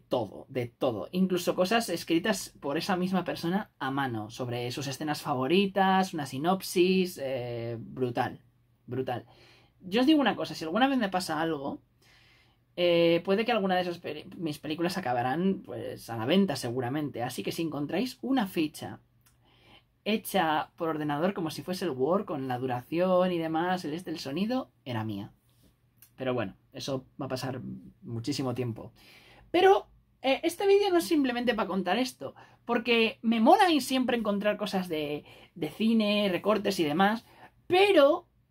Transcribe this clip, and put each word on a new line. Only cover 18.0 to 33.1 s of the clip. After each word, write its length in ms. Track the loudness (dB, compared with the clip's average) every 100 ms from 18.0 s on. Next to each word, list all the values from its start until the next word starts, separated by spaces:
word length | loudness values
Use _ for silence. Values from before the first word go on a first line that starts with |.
| -4 -6
una 260 | -4 -2 -2
ficha 540 | -2 -4 -6 -12 -14 _ _ _ _ _ _ _ -20 _ _
hecha 680 | -4 -4 -2 0 2 2 -2 -4
por 120 | -4
ordenador 440 | -2 -2 0 0
como 180 | 0 -4
si 120 | -6
fuese 240 | -8 -4 -4
el 60 |
Word, 320 | 0 2 0
con 220 | 0 -6 -4
la 120 | -4
duración 760 | -4 -4 -4 0 2 4 2
y 60 | 0
demás, 460 | -2 -2 0 -2
el 100 | -4
este, 160 | -8 -8
el 80 | -8
sonido, 520 | -6 -4 -2 -2 -6 _
era 180 | -8 -6
mía. 300 | -4 -6 -10 _ _ _ _ _ _ _ -20 -8
Pero 180 | -4
bueno, 220 | -4 -4 -10 _
eso 340 | -12 -6 -8 -8 -10
va 60 | -8
a 20 |
pasar 340 | -6 -6 -8 -10 -12 -16 -18
muchísimo 520 | -10 -8 -6 -4 -4
tiempo. 380 | -4 -4 -6 -12 _ -20 -20 -20 -20 -2
Pero, 380 | 4 6 6 2 _ _ _
eh, 200 | 0 0
este 240 | 0 0 4
vídeo 240 | 4 6
no 80 | 2
es 60 |
simplemente 500 | 4 2 2 0 0
pa' 120 | 0 0
contar 320 | -2 0 0
esto, 360 | 0 -4 -14 -14 -20 _
porque 540 | -2 -2 2 4 2